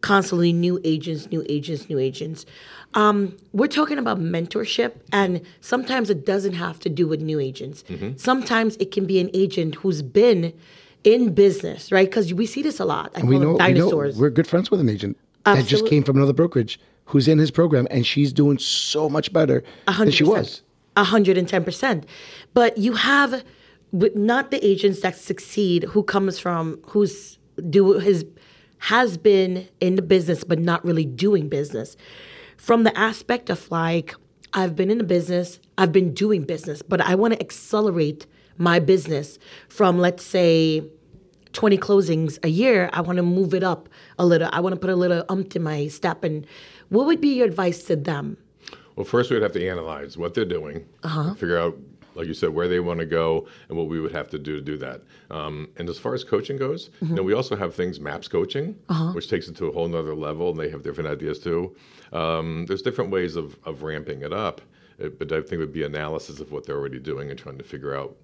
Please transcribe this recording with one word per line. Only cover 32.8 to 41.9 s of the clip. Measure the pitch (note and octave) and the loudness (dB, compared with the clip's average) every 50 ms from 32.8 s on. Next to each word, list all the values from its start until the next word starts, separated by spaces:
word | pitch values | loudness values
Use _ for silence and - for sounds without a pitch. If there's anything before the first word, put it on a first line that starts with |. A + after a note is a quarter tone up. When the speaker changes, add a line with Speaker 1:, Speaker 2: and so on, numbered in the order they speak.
| A3+ | 6
Speaker 1:
the | A3 - - | 4 4 4
aspect | G#3 A3+ A3 - - - A#3+ B3 A#3+ - | 0 0 0 -4 -4 -4 -4 -4 -2 -4
of, | - E3 - - | -6 -6 -4 -6
like, | F3 E3 E3 E3 E3 E3+ D#3 - - - _ _ _ _ _ - - | -4 -2 0 0 0 -2 -2 -4 -12 -20 _ _ _ _ _ -8 -4
I've | G3 F#3+ F3+ E3 | -2 -2 -2 0
been | D3+ F#3 F#3+ | -2 0 0
in | G#3+ A#3+ | 2 0
the | G#3+ | 0
business, | E3+ F3+ F3 E3+ E3 F3+ F3 F3 F3 - - _ _ _ - | 2 2 0 0 0 -2 -2 -2 -4 -10 -20 _ _ _ 0
I've | F#3+ F3 | 0 4
been | D#3 F#3+ F#3+ F3 C#3 | 4 4 2 2 0
doing | - G3 G#3+ G#3+ F#3 D3 | -2 0 0 0 0 -2
business, | C3+ E3+ D#3 - - D3 D3 | -4 -8 -8 -8 -10 -10 -12
but | - - F#3+ F3+ | -6 -4 0 0
I | - - F3+ | 2 2 2
wanna | F#3+ G#3 A#3 A3 - | 2 4 2 2 0
accelerate | - - - - - - - G#3+ G#3+ G#3+ F3+ E3+ D#3+ D3 D3+ D3+ - _ _ _ _ _ _ - | -4 -10 -10 -18 -10 -4 -2 0 0 0 2 0 0 -2 -2 -8 -14 _ _ _ _ _ _ 0
my | E3+ F3 E3+ F3 | 2 4 4 4
business | E3 C#3 F#3+ F#3 D3 D#3 D#3+ C#3 D3+ - - - _ - - - - _ | 4 4 2 2 2 -2 -6 -6 -6 -8 -14 -20 _ -20 -20 -20 -20 _
from, | - - G#3+ F#3 F3 F3 | -2 2 2 4 4 4
let's | F3+ F3 F3+ F3+ - | 2 2 2 -2 -10
say, | - - F#3+ F3+ E3+ E3 D#3+ D#3+ D#3+ D#3 D#3 D#3 - - _ _ _ _ - _ _ _ _ _ _ | -4 0 2 4 4 6 4 4 2 0 -2 -4 -8 -16 _ _ _ _ -20 _ _ _ _ _ _
twenty | _ - - G#3+ G3 F#3+ | _ 0 2 4 4 2
closings | - - | 2 4